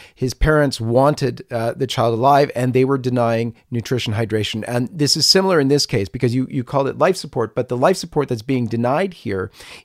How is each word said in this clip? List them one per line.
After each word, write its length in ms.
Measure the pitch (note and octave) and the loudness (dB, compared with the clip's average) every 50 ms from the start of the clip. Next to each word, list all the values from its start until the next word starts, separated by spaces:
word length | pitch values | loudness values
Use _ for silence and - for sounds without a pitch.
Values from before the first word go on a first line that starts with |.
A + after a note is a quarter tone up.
| - - _ | -20 -18 _
his 200 | - C3+ B2 - | -6 -4 -4 -2
parents 440 | - - D#3 D#3 D3+ D3 C3+ - - | 0 2 2 4 4 4 2 0 -4
wanted, 680 | A2+ A2+ A#2 B2+ C#3 D3 D3+ - C#3+ B2 A#2+ - - - | -2 2 4 4 4 4 2 2 -2 -4 -4 -6 -12 -8
uh, 220 | B2 A2+ A2+ A#2 | -6 -4 -4 -4
the 140 | - - C3+ | -2 -4 -4
child 260 | A#2 - B2+ A2+ A#2+ | -4 0 0 0 0
alive 380 | A#2 A2 B2+ C#3 C#3+ C#3 D3 - - | 2 2 4 4 6 4 4 2 0
and 200 | A#2+ B2+ B2+ B2 | -2 -2 2 2
they 100 | B2+ C3 | 2 4
were 140 | C3+ C#3 C3 | 2 2 0
denying 560 | A#2+ B2+ B2 B2 A#2 A#2 A#2 A2+ A#2 A#2 - _ _ - | 0 -2 0 0 0 0 0 0 -2 -4 -6 _ _ -8
nutrition, 420 | B2+ A#2 A2 - C3 A#2 - A#2 | -6 -6 -4 -2 -4 -2 -2 -2
hydration. 520 | G#2+ A2+ A#2 G2 A2 G#2+ G2+ - - A2 G2+ - | -2 -2 -2 -2 -2 -2 -2 -2 -4 -6 -6 -4
And 220 | A#2+ B2+ B2+ - | -4 -4 -4 -4
this 240 | - D#3+ D3 C3 - | -2 -2 0 0 2
is 100 | D#3+ C3+ | 2 2
similar 320 | - - F#3+ F#3+ F#3+ F3+ D#3 | 2 2 2 2 4 2 4
in 100 | C#3 C3+ | 4 4
this 180 | C#3+ C#3+ - | 2 2 2
case 240 | - - G#2+ G2 - | 0 0 -2 -2 -2
because 240 | - B2 C3+ A#2+ A#2 | -4 -2 0 0 0
you, 120 | C3 C3 - | 0 -2 -2
you 120 | - C3+ | -4 -6
called 260 | A#2 - - C#3 C#3 B2+ | -6 -2 -2 0 0 0
it 100 | - A#2+ | 0 2
life 180 | D3 F#3 F#3 | 2 2 2
support, 380 | - - C#3 - C3 A2+ G#2 - | 0 -6 -8 -4 -4 -4 -2 -2
but 160 | C3+ A#2 - | -4 -4 -2
the 60 | B2 | -2
life 200 | B2 C#3 F3 F#3 | 2 2 2 2
support 320 | - - E3+ - D3+ C#3 - | 2 -4 -4 -2 -2 -2 -2
that's 140 | B2+ G#2+ | -4 -6
being 240 | A2 - C3+ B2 A#2+ | -2 -2 -2 -2 -2
denied 480 | G#2 A#2 A2+ A#2+ B2 C#3 D#3+ G3+ G3 E3 | -2 -2 -2 0 0 0 0 -2 -4 -6
here 360 | - - A2+ G2 F#2+ F#2 F#2+ _ - - - - - | -10 -8 -6 -4 -4 -6 -8 _ -18 -20 -20 -20 -20